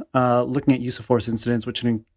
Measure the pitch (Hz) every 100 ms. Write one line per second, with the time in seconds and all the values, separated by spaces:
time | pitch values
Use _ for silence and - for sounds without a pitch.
0 | - 131 123 120 123 135 - 127 123 -
1 | - 120 113 113 120 120 120 117 120 110
2 | -